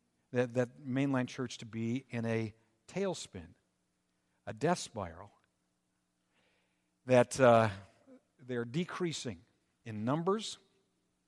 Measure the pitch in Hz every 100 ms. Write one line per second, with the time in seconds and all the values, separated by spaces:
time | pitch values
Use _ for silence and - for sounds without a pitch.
0 | _ _ _ 123 123 123 123 135 143 131
1 | 139 131 123 - 123 - 117 113 113 127
2 | - 123 113 113 110 - _ _ - 180
3 | 196 170 - 95 82 - _ _ _ _
4 | _ _ _ _ - 107 147 175 - 110
5 | 87 82 104 _ _ _ _ _ _ _
6 | _ _ _ _ _ _ _ _ _ _
7 | 127 123 120 - 127 113 110 98 98 _
8 | - 254 _ _ 127 123 120 143 180 -
9 | 175 139 127 85 - _ _ _ 117 104
10 | 113 151 170 220 208 - _ _ _ _
11 | _ _